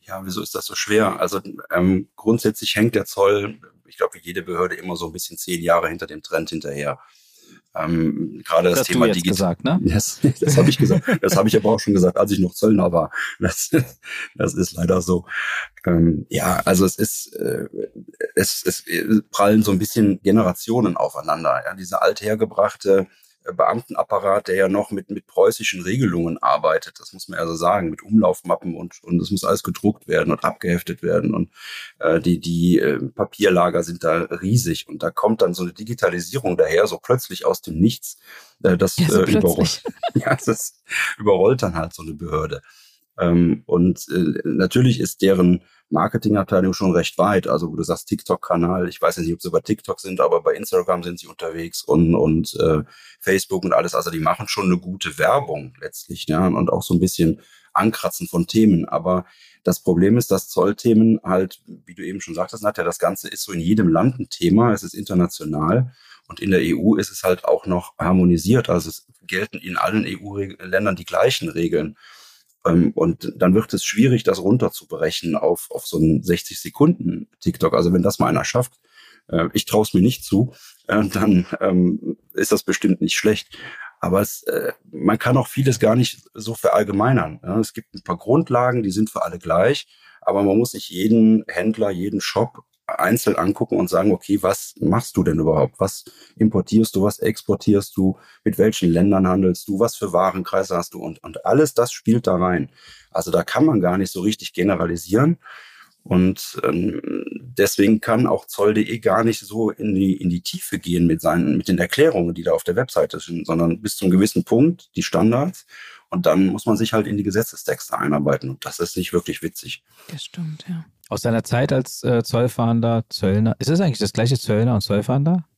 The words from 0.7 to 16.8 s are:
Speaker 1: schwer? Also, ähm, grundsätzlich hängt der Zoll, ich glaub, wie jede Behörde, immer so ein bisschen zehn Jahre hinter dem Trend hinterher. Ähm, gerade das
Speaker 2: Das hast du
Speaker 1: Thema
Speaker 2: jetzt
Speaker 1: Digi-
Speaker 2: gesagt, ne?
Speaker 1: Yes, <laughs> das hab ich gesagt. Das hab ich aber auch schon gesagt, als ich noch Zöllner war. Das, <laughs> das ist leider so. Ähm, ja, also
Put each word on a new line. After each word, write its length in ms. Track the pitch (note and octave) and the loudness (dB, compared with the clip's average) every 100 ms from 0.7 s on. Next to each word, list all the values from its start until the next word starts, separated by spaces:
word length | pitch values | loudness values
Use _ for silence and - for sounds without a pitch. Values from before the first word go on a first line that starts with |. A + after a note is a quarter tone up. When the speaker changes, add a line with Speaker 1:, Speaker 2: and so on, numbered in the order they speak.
Speaker 1:
schwer? 460 | - - G#2 G#2 - | -8 0 2 2 0
Also, 200 | F2 G2 G2 - - | -4 -4 -8 -18 -6
ähm, 360 | F2 F2+ F#2 F#2+ _ | 0 2 2 -2 _
grundsätzlich 580 | G#2+ A#2 G#3 - - | 0 2 2 -2 -4
hängt 220 | - A2+ G#2 | 0 2 2
der 80 | |
Zoll, 560 | F#2+ - G2 G#2 G2+ G#2+ - _ _ | -4 2 2 2 -2 -10 -20 _ _
ich 100 | - | -6
glaub, 160 | F#2+ | -6
wie 80 | - | -6
jede 220 | F2 F2+ | -10 -10
Behörde, 320 | F2 E2+ F2+ | -8 -2 -2
immer 220 | - F#2 E2+ | -4 -8 -8
so 100 | E2+ | -8
ein 60 | |
bisschen 260 | E2+ - E2+ | -10 -12 -12
zehn 240 | - F2 | -8 -6
Jahre 260 | E2+ E2+ E2 | 2 2 2
hinter 200 | E2 D#2+ | -6 -10
dem 120 | D2+ | -14
Trend 300 | - E2+ D#2+ | -6 -6 -4
hinterher. 480 | D#2+ D2 C#2+ D2 C#2 _ _ _ _ _ - _ - | -8 -8 -6 -6 -8 _ _ _ _ _ -20 _ -8
Ähm, 640 | D#2+ E2 D#2+ D2 E2 - | -4 0 0 -2 -6 -10
gerade 280 | - E2 F2+ | -2 2 4
das 80 | E2+ | 2
Speaker 2:
Das 20 | |
hast 80 | B2+ | 0
du 40 | |
Speaker 1:
Thema 120 | - A#2 | 2 2
Speaker 2:
jetzt 120 | F#2 | 2
Speaker 1:
Digi- 100 | F2 | 0
Speaker 2:
gesagt, 340 | F#2+ F#2 E2+ | 0 0 0
ne? 160 | B2 F3+ | 2 2
Speaker 1:
Yes, 360 | - E2 - - D3+ | 2 0 -2 0 0
<laughs> 100 | - | 2
das 160 | - C#3 | 2 4
hab 100 | - | 4
ich 120 | C3+ | 4
gesagt. 280 | C3+ D#3+ - G#3+ | 2 2 2 0
Das 160 | G2 - | 2 2
hab 100 | G#2+ | 4
ich 80 | A2 | 4
aber 120 | G#2+ | 4
auch 100 | A2 | 2
schon 140 | - | 2
gesagt, 240 | G2+ F2+ - | 4 4 4
als 160 | G#2 | 0
ich 60 | F#2+ | 2
noch 160 | F2+ | 0
Zöllner 360 | - G#2+ G#2 F2 | 2 4 4 4
war. 200 | E2+ D#2 - - - | 2 -2 -6 -8 -4
Das, 320 | F#2 - - | -4 -2 0
<laughs> 640 | D#3+ C3 - - - - | 0 0 -8 -16 -14 -14
das 200 | - F#2+ | -4 -4
ist 180 | F2 F2+ | -2 -4
leider 300 | E2+ F2 F#2 | -2 0 0
so. 240 | F2 F2+ F2 - - - - - | 2 -2 -2 -8 -6 -8 -10 -8
Ähm, 400 | - E2+ E2 D2+ - | -2 4 4 2 -2
ja, 320 | - F#2 F2 | -4 -2 -2
also 220 | - F#2 | 0 2